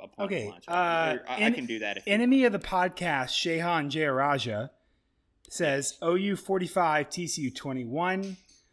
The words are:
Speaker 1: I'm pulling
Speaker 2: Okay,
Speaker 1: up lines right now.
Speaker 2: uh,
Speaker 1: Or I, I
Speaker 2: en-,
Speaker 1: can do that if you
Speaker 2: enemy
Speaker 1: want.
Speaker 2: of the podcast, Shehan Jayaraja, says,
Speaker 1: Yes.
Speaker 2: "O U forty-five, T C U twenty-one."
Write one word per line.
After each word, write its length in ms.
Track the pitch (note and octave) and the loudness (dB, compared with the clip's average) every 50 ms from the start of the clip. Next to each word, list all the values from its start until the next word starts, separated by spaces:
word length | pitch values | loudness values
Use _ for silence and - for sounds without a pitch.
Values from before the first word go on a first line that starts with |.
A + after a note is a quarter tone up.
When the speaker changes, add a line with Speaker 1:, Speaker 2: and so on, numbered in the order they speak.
Speaker 1:
I'm 60 | - G2 | -18 -18
pulling 240 | _ - G3+ G3 | _ -8 -6 -4
Speaker 2:
Okay, 140 | G3 D#3 G#2+ G#2 | -4 -4 -6 -8
Speaker 1:
up 40 | |
lines 120 | - F2+ - | -10 -14 -8
right 80 | - E3+ | -4 -2
now. 60 | F3+ | 0
Speaker 2:
uh, 340 | F3+ E3+ E3 E3 E3 D#3+ D3+ | 0 2 2 2 0 0 -2
Speaker 1:
Or 100 | - - - | -4 -6 -8
I, 60 | - | -2
I 40 | - | 0
Speaker 2:
en-, 120 | G#3+ A3+ A#3+ | 2 2 2
Speaker 1:
can 120 | D3+ B2 | 0 -4
do 120 | A#2 A2+ G#2+ | -6 -6 -4
that 180 | - - G3+ G3 | -2 -4 -4 -4
if 80 | - | -2
you 60 | G#3 | 0
Speaker 2:
enemy 300 | G3+ A3 A#3+ B3 C4 C4+ | 2 2 4 6 6 6
Speaker 1:
want. 120 | B3+ A#3 G3 | 6 4 2
Speaker 2:
of 40 | F#3+ | 0
the 60 | - | -4
podcast, 600 | - F#3+ F#3 F3+ F#3 F#3 - F3 E3+ D3 C3+ B2+ B2 | -2 0 0 0 0 -2 -4 -2 0 0 0 0 -2
Shehan 600 | - - - F3 E3 D#3+ E3+ F3 E3+ D#3+ D3 C#3+ | -2 -2 0 0 0 0 0 2 2 2 0 0
Jayaraja, 800 | C3+ D#3 D#3 C#3+ C3 C3 C#3 D3 C#3+ C3+ - - G#2+ G#2 A#2+ C3+ - _ _ _ _ _ _ _ _ _ _ _ _ _ _ - | 0 0 0 2 2 2 4 2 2 2 0 -2 -2 -4 -4 -6 -10 _ _ _ _ _ _ _ _ _ _ _ _ _ _ -14
says, 440 | - - E3+ D3 C#3 C#3 C3+ - | -4 -2 0 2 2 0 0 -4
Speaker 1:
Yes. 60 | - - | -6 -2
Speaker 2:
"O 120 | E3 E3 F3 | 0 2 2
U 180 | F#3+ G3 G3+ G3 | 2 2 0 -2
forty-five, 760 | - - - F#3+ F#3+ F#3 D#3+ - F#3+ F3 D#3+ D3+ D3+ C#3+ D3 | -2 -2 -2 0 0 0 0 2 2 4 4 4 2 0 -2
T 180 | - F3+ F3 D#3 | -4 -6 -4 -4
C 140 | - E3 | -4 -4
U 80 | C#3+ B2+ | -4 -4
twenty-one." 840 | - - - C#3 C3 C3 B2 A2+ B2 D#3 F3 F#3 F#3+ F#3+ G3 G3 F#3+ - _ _ - _ _ _ | -6 -6 -8 -6 -6 -4 -6 -4 -2 -2 0 0 0 -2 -4 -6 -8 -12 _ _ -20 _ _ _